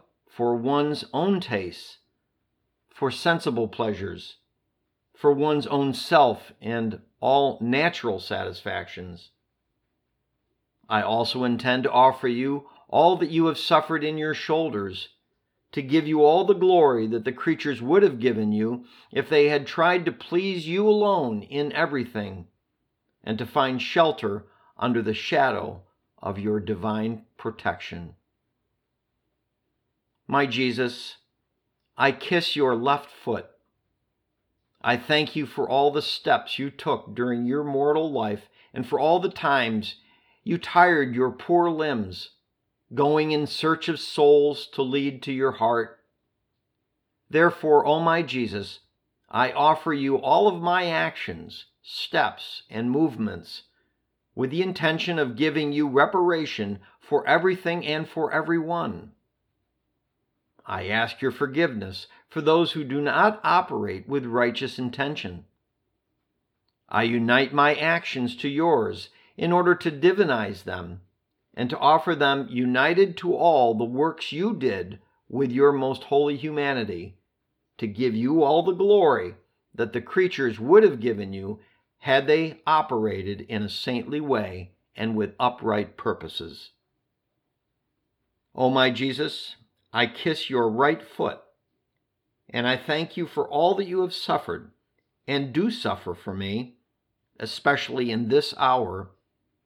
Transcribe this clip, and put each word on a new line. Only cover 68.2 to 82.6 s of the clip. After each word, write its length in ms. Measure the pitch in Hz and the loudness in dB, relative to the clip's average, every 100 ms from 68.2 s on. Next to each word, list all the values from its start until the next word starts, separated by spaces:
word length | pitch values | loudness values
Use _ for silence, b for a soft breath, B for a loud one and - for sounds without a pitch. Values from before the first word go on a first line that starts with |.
| 120 - | -6 -4
to 100 | 143 | -4
yours 640 | 143 170 135 101 90 - b b b | 0 2 2 0 -6 -14 b b b
in 160 | 170 | 0
order 220 | 175 175 | 2 4
to 180 | 175 170 | 2 -2
divinize 720 | 143 175 190 170 117 101 95 | 2 4 4 2 0 -4 -8
them 380 | - 92 85 92 - _ _ _ _ - | -10 -10 -10 -14 -20 _ _ _ _ -6
and 160 | 123 | -4
to 80 | 151 | 0
offer 340 | 135 160 - | 4 4 2
them 340 | 156 139 139 117 | 0 2 0 -2
united 640 | 123 123 123 147 175 196 170 | -2 0 2 4 4 2 0
to 160 | 175 143 | -2 2
all 380 | 170 147 117 | 4 6 4
the 100 | 107 | 2
works 480 | 120 127 160 156 - | -2 0 -2 -2 -8
you 220 | 147 208 | -4 -4
did 460 | 175 123 95 90 104 _ _ - | -2 -2 -2 -6 -14 _ _ -8
with 240 | 120 139 | -4 0
your 200 | 123 143 | 4 4
most 320 | 139 131 131 | 4 -2 -4
holy 340 | - 143 147 143 | 0 2 2 -2
humanity, 800 | 156 151 143 131 104 87 107 - _ _ _ _ _ - | -6 -4 -2 -2 -4 -8 -12 -18 _ _ _ _ _ -10
to 80 | 113 | -8
give 280 | 104 127 110 | -2 -2 0
you 280 | 123 165 | 2 4
all 180 | 143 160 | 4 4
the 120 | 175 | 2
glory 600 | 180 202 208 160 113 90 - _ _ _ | 2 4 6 6 4 -2 -12 _ _ _
that 180 | - 110 | -6 -4
the 100 | 120 | -4
creatures 580 | - 190 180 160 127 107 | -4 0 0 0 -2 -2
would 240 | 117 208 | 6 8
have 160 | 208 123 | 8 4
given 340 | 117 104 98 | -2 -4 -6
you 260 | 98 95 107 b b b _ | -8 -10 -12 b b b _
had 300 | 131 135 135 | 0 2 4
they 340 | 156 160 - | 2 2 -4